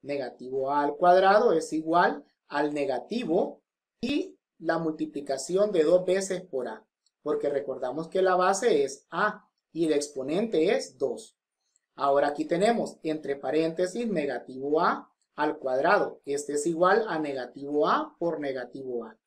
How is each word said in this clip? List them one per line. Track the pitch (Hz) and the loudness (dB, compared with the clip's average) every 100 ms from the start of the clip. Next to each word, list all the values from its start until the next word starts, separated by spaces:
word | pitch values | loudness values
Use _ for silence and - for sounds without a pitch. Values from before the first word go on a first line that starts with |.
Negativo | 131 143 123 - 127 131 135 | -6 -6 -6 -10 -8 -4 0
A | 147 | 0
al | 147 - | 0 4
cuadrado | 180 180 190 214 233 | 6 8 8 6 6
es | 165 - | 2 0
igual | 156 160 170 202 285 - _ _ | -6 0 4 4 0 -12 _ _
al | 147 151 | -2 -2
negativo | 151 196 156 - 233 196 170 - - _ _ _ _ | -2 -2 -4 -4 -6 0 0 0 -6 _ _ _ _
y | 233 294 - - _ _ | -4 -4 -4 -12 _ _
la | 165 165 | -4 -2
multiplicación | 160 156 151 143 143 139 - 185 208 | -2 -4 -6 -6 -6 -6 -2 0 2
de | 185 | 4
dos | 156 180 180 | 6 4 4
veces | 185 190 180 | 0 0 -6
por | - 131 117 | -6 -6 -6
A, | 107 _ _ _ _ | -10 _ _ _ _
porque | 151 147 147 | -4 -2 0
recordamos | 143 135 123 127 143 165 | -2 -4 -6 -6 -6 -4
que | 190 | 0
la | 185 180 | 2 4
base | 185 190 240 160 | 2 2 2 2
es | 135 - _ | 0 -4 _
A | 165 208 208 _ _ _ | -2 -2 -2 _ _ _
y | 160 165 | -4 0
el | |
exponente | 147 - 131 131 170 226 160 170 262 | 0 -2 -8 -4 -2 0 2 2 0
es | - - | -4 -6
dos. | 131 113 - _ _ _ _ _ _ - | -4 -4 -12 _ _ _ _ _ _ -4
Ahora | 139 139 143 | 2 2 2
aquí | 147 156 | -2 -2
tenemos, | 170 214 226 - - | 2 2 2 -4 -6
entre | 160 151 135 139 | -6 -4 -4 -6
paréntesis, | 131 151 165 165 180 208 233 | -2 0 0 0 -4 -2 -2
negativo | 175 143 123 - 131 139 156 | -2 -2 -6 -10 -8 0 2
A | 190 285 - _ _ - | 2 0 -8 _ _ -4
al | 151 151 | -4 -2
cuadrado. | 131 131 160 202 131 - - | -2 0 4 2 0 -6 -6
Este | 143 - | -6 -4
es | 147 165 | -2 -2
igual | 165 180 214 220 | 2 4 4 2
a | 160 | -4
negativo | 151 131 123 139 139 147 165 | -4 -6 -8 -10 -4 0 2
A | 208 208 _ | 2 -2 _
por | 170 151 | -4 -4
negativo | 143 131 120 139 127 120 110 | -6 -6 -10 -12 -8 -8 -8
A. | - | -18